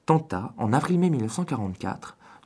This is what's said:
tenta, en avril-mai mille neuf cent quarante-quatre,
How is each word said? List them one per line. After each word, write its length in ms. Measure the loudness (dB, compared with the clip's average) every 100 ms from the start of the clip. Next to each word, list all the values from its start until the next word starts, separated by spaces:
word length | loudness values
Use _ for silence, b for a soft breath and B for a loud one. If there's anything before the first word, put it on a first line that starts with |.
tenta, 480 | 2 2 2 -6 -6 -4
en 160 | 0
avril-mai 340 | 2 2 2 4
mille 140 | 2
neuf 100 | -2
cent 120 | -4 -4
quarante-quatre, 720 | -4 -4 -6 -8 -8 -14 B B B